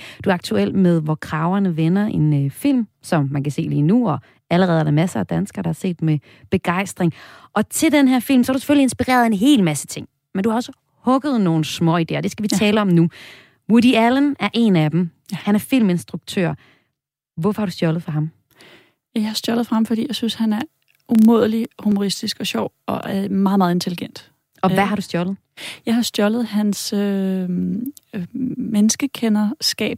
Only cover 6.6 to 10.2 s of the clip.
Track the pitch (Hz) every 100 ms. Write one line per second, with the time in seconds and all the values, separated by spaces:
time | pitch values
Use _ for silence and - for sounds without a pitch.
6.6 | - 175 196 - 175 - - - - 208
7.6 | 214 - 320 294 269 262 - 269 240 262
8.6 | - 294 262 - 247 254 233 202 254 277
9.6 | 170 147 - - - _